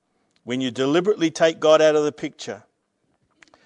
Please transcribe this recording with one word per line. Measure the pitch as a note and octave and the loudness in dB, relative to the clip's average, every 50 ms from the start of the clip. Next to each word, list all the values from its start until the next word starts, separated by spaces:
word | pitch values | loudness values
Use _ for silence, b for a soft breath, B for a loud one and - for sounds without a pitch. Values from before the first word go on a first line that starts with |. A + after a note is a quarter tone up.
| _ _ _ _ _ _ _ _ - | _ _ _ _ _ _ _ _ -10
When | A2+ B2 C3 | -8 -6 -4
you | C3 B2+ | -4 -6
deliberately | A2+ B2+ C3+ C#3 D3 F3 F3+ G#3 G#3 - E3 D#3+ | -4 -2 -2 0 0 0 0 0 -2 0 -2 -4
take | D#3 - E3+ E3 E3 A#2 | 0 0 0 0 0 2
God | D#3 D#3 D#3 D#3 | 2 4 4 6
out | D#3 D#3 D3+ | 4 4 2
of | D3+ D3+ | 2 0
the | D3 | -2
picture, | - - - D3 - - - - G#2 G2+ _ _ _ _ _ _ _ _ _ _ _ _ _ _ _ _ _ _ b b b | -6 -8 -12 -12 -12 -14 -14 -14 -14 -14 _ _ _ _ _ _ _ _ _ _ _ _ _ _ _ _ _ _ b b b